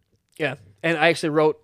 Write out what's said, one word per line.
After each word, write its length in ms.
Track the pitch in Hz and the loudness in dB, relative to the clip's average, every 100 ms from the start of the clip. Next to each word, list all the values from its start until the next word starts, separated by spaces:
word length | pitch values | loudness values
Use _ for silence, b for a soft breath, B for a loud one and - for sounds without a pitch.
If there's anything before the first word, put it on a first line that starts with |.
| _ _ _ - | _ _ _ -8
Yeah, 180 | 147 135 - _ | -8 -8 -16 _
and 140 | 165 165 | -4 2
I 120 | 165 | 2
actually 200 | 165 165 | 2 -2
wrote, 320 | 151 151 147 | 2 0 0